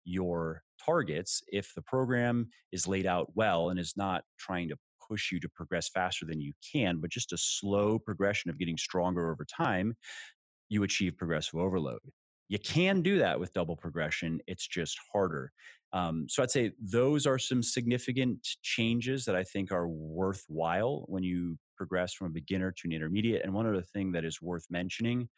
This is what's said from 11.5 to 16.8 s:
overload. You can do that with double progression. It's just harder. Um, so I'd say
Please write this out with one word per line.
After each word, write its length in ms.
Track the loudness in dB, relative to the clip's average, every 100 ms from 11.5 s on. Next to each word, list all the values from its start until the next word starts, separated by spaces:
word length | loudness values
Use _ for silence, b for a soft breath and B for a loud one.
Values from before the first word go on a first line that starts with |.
| 0
overload. 420 | 2 2 -2 -6 -12 -20 _ _ -6
You 80 | -6
can 420 | 0 4 4 4
do 180 | 4 4
that 220 | 4 2
with 140 | 0
double 220 | -2 -2 -4
progression. 640 | -4 -2 -2 -2 -2 -4 -4
It's 220 | -8 -6
just 300 | -4 -4 -6 -2
harder. 400 | 0 2 0 -6 B B B _
Um, 340 | -2 0 -2 -2
so 140 | 0
I'd 80 | 2
say 220 | 2 0 -2